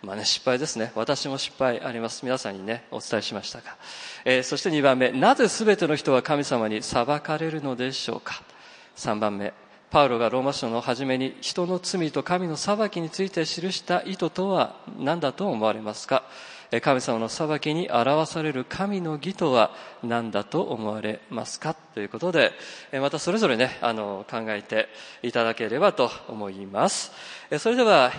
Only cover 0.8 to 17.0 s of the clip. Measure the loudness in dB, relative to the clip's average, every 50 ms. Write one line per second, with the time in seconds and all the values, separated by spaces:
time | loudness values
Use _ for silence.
0.8 | -4 -4 -2 -4 -2 0 -2 -2 -2 -6 -4 -4 -6 -8 -4 0 0 0 0 0
1.8 | -4 -6 -6 -4 -6 -6 -6 -6 -2 -2 -2 -2 -2 -6 -8 -8 -6 -6 -6 -6
2.8 | -6 -10 -10 -10 -6 -2 -2 -2 -2 -2 -6 -6 -8 -8 -12 -12 -16 -16 -18 -18
3.8 | -18 -18 -16 -14 -14 -14 -14 -4 2 2 4 4 2 0 -4 -2 0 2 2 6
4.8 | 6 6 6 6 4 2 4 4 6 6 6 6 4 2 2 2 4 4 4 4
5.8 | 4 2 2 0 2 4 4 4 4 4 0 0 2 0 0 2 2 0 0 -2
6.8 | -4 0 0 0 2 2 0 -2 0 -4 -4 -2 -2 -4 -4 -4 -4 -4 -4 -2
7.8 | -2 -4 -4 -4 -6 -6 -6 -6 -6 -10 -10 -10 -12 -18 -20 -20 -20 -20 -20 -20
8.8 | -20 -20 _ -6 -2 -2 0 2 0 0 0 -2 -6 -6 -8 -10 -20 -20 -20 -20
9.8 | _ _ 4 6 6 6 4 2 2 2 2 2 0 0 -2 -2 -4 -2 -2 -2
10.8 | 0 -2 -2 -2 0 0 0 0 0 -4 -6 -8 -8 -6 -2 -2 -2 0 -2 -4
11.8 | -4 -4 -2 -2 -2 -2 -2 -4 -2 0 -2 0 0 -2 -4 -4 0 -2 0 0
12.8 | 0 -2 -2 -4 -6 -6 -4 -4 -4 -2 -2 -2 -2 -2 -4 -4 -4 -4 -4 -6
13.8 | -2 0 0 0 0 -2 -4 -2 -2 -2 -2 -2 -2 0 2 2 2 0 -2 -12
14.8 | -16 -16 -10 -4 -2 -2 0 0 0 -2 -2 -2 -4 -2 0 2 2 2 0 0
15.8 | -4 -8 -8 -8 -2 0 0 0 0 -2 -18 -18 -18 -18 -18 -20 -8 -2 -2 0
16.8 | 4 4 4 4